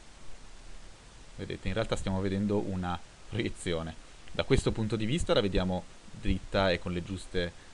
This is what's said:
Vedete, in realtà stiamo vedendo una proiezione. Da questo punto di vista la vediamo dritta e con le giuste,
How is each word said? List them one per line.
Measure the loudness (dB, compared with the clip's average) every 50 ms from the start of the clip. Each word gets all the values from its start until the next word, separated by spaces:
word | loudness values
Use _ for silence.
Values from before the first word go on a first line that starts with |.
| -18 -18 -16 -10 -8 -8 -8 -8 -10 -14 -14 -14 -14 -12 -12 -12 -12 -14 -16 -18 -18 -20 -18 -18 -18 -16 -12
Vedete, | -10 -8 -6 -6 -4 -2 0
in | 0
realtà | 0 2 2 0
stiamo | 0 2 2 2 2
vedendo | 2 2 2 2 2 2 2 2
una | 2 0 -2 -2 0 -2 -2 -4 -6 -10 -16 -16 -12 -6
proiezione. | -4 -2 -2 -2 -2 -4 -2 0 0 0 0 -4 -6 -10 -14 -16 -16 -14 -12 -6 -2
Da | -2 4
questo | 6 6 6 6 4 2
punto | 2 0 0 2
di | 2 2
vista | 2 2 2 4 4 4
la | 4
vediamo | 4 4 4 4 4 4 0 0 -4 -6 -14 -16 -14 -14
dritta | -12 -2 2 2 2 2 0 0 2 4 6 6 4
e | 4
con | 2 0 -2
le | -2 -2
giuste, | -2 -6 -6 -6 -2 0 0 0 0 -2 -8 -16 -16